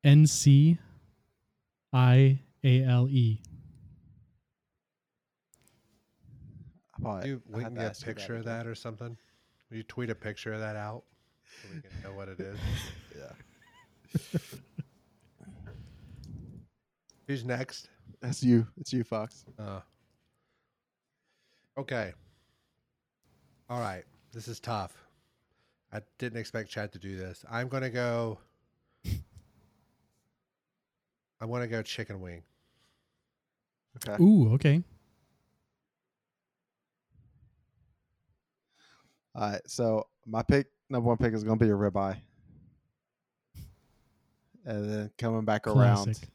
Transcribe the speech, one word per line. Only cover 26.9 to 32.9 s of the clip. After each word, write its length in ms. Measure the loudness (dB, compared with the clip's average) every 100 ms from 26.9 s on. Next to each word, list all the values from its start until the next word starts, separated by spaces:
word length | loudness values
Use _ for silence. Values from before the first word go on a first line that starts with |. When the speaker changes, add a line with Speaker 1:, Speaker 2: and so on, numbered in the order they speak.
Speaker 3:
to 60 | -12
do 160 | -14 -12
this. 280 | -12 -14 -10
I'm 180 | -8 -6
gonna 220 | -6 -6
go, 500 | -4 -2 -2 -4 -8 _ _ _ _ _ _ -8 -8 -8 -20 _ _ _ _ _ _ _ _ _ _ _ _ _ _ _ _ _ _ _ _
I'm 100 | -8
gonna 160 | -6 -4
go 140 | -6
chicken 360 | -6 -10 -10 -10
wing. 220 | -12 -14 -20 _ _ _ _